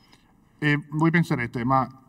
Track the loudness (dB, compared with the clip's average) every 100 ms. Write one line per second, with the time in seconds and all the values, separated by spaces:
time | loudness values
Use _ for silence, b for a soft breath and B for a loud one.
0 | b b b _ _ _ -2 -2 -2 0
1 | 2 2 0 -2 -4 -4 0 0 -2 -8